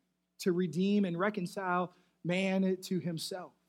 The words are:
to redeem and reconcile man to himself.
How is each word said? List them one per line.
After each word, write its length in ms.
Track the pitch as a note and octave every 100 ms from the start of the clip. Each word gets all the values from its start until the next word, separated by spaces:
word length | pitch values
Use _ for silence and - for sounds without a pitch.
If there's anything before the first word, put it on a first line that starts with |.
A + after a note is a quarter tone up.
| _ _ _ -
to 140 | G3+
redeem 520 | F3 F3+ D3+ G3 G#3
and 140 | F#3+ E3+
reconcile 760 | G3+ G#3+ F3+ G3+ F#3 F3+ F3+ - _ _
man 520 | E3 F3+ F#3+ F#3+ F#3+ F#3
to 180 | - F#3
himself. 520 | C#3+ E3 - F#3 D#3 -